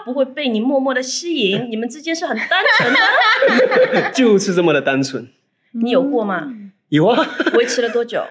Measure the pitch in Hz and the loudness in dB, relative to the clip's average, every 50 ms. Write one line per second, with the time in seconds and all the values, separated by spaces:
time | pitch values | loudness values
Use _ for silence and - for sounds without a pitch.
0 | - 240 254 285 262 262 254 302 294 247 220 214 233 269 285 269 262 262 254 254 | -4 -4 -2 -2 -2 -2 -4 -4 -4 -2 -2 -2 0 0 0 0 0 0 -2 -2
1 | 254 254 - - 339 349 320 285 208 185 202 220 247 233 220 220 233 226 - 302 | -4 -6 -6 -6 -6 -4 -2 -2 0 0 -2 -2 -4 -6 -6 -6 -6 -8 -10 -10
2 | 285 330 330 330 349 285 226 226 - - 339 381 415 - 453 440 - 494 - 523 | -8 -6 -6 -4 -4 -6 -6 -4 -2 0 0 2 2 2 2 2 2 2 2 2
3 | 453 453 480 640 453 427 440 523 539 - - 508 508 494 508 508 508 - - 180 | 2 2 2 2 2 2 2 2 2 2 4 4 2 4 4 2 2 2 2 0
4 | - 415 - 269 254 226 202 190 196 196 175 180 175 165 147 139 131 139 135 135 | -2 0 0 2 4 4 4 4 2 0 0 2 2 4 2 2 2 0 0 0
5 | 135 131 135 113 120 - _ _ _ _ _ _ _ _ - 226 226 240 247 - | 0 -2 -6 -10 -10 -12 _ _ _ _ _ _ _ _ -6 -4 -2 0 2 2
6 | 269 285 285 226 208 202 185 170 151 139 120 104 101 - - _ _ - 147 151 | 2 2 0 -2 -2 -2 -4 -4 -6 -8 -12 -14 -16 -20 -20 _ _ 0 2 4
7 | 165 220 247 311 - - - - - - - 233 240 240 - 254 233 233 233 233 | 4 4 4 2 0 -2 -2 -4 -2 2 2 2 2 2 0 -2 -2 -2 -2 -2
8 | 233 240 - 139 - - | -4 -2 -4 -6 -6 -8